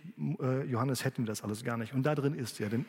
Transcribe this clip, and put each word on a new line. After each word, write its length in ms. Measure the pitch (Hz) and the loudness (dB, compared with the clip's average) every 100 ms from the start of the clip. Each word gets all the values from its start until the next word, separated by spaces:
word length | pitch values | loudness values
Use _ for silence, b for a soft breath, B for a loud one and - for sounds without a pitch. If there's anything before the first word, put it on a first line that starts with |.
| 165 - 147 143 | -14 -6 -4 0
äh, 240 | 135 131 143 | 0 0 0
Johannes 400 | 117 135 127 131 | 2 2 2 0
hätten 180 | - | 0
wir 40 | 113 | -2
das 140 | 107 | -2
alles 220 | 104 107 | -4 -4
gar 140 | 123 117 | -2 -2
nicht. 160 | 110 | -2
Und 100 | 131 | 2
da 100 | 147 | 2
drin 200 | 151 139 | 4 2
ist 260 | 156 120 - | 0 -4 -2
er, 80 | 104 | 0
denn 160 | 113 | 0